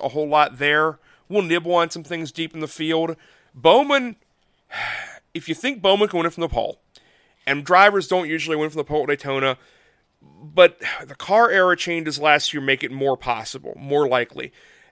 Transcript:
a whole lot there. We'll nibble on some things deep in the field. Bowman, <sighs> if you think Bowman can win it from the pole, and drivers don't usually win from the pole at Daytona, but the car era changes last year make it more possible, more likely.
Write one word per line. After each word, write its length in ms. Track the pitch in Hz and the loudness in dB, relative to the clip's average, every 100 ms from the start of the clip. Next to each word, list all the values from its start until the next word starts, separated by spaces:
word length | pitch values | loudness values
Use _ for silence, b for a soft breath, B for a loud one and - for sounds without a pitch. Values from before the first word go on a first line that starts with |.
a 60 | 131 | -6
whole 200 | 143 147 | -4 0
lot 300 | 151 147 123 | 2 2 2
there. 400 | 143 151 156 151 b b b | 0 2 0 -2 b b b
We'll 140 | 202 | -2
nibble 320 | 175 175 165 | 0 -2 2
on 140 | 175 170 | 0 0
some 160 | 170 | -4
things 260 | 147 170 156 | -10 -8 -8
deep 220 | - 160 | -8 -8
in 80 | 160 | -8
the 80 | 156 | -10
field. 480 | - 156 160 165 160 b b b | -6 -2 -2 -2 -6 b b b
Bowman, 640 | 131 160 226 285 277 247 202 _ _ _ _ _ | 2 6 6 6 0 -2 -10 _ _ _ _ _
<sighs> 640 | - - - - - _ | -10 -8 -10 -14 -18 _
if 140 | 170 160 | -12 -8
you 60 | |
think 260 | 156 254 247 | -4 -4 0
Bowman 280 | 190 202 208 | 2 2 2
can 100 | 180 | 0
win 80 | 165 | -4
it 80 | |
from 80 | 170 | -4
the 60 | 165 | -4
pole, 320 | 123 104 - _ - b b b b - | -4 -6 -8 _ -20 b b b b -4
and 180 | 143 | -4
drivers 440 | 143 180 208 202 156 | -2 2 4 2 -2
don't 200 | 180 160 | -2 -2
usually 280 | 160 151 156 | -6 -4 -4
win 120 | 151 | -4
from 100 | 156 | -6
the 60 | |
pole 200 | 147 151 | -4 -4
at 40 | 139 | -2
Daytona, 480 | 143 143 135 135 127 b b b b b _ | -4 -4 -2 -2 -4 b b b b b _
but 600 | 143 143 151 156 175 - - B 135 | _ -20 -4 6 6 6 -10 B -12
the 80 | |
car 360 | 139 - 214 233 | -14 0 2 4
era 260 | 190 185 170 | 4 2 0
changes 420 | 175 165 156 143 | -2 -4 -4 -2
last 340 | 151 151 - | 2 4 2
year 80 | 147 | -4
make 220 | 135 135 | -2 -2
it 80 | 139 | -2
more 260 | 135 135 127 | -4 -2 -2
possible, 580 | 127 113 110 135 - - | -2 -6 -6 -12 -14 -14
more 300 | 139 143 139 | -2 0 2
likely. 440 | 123 120 - - b b b b | 2 0 -8 -12 b b b b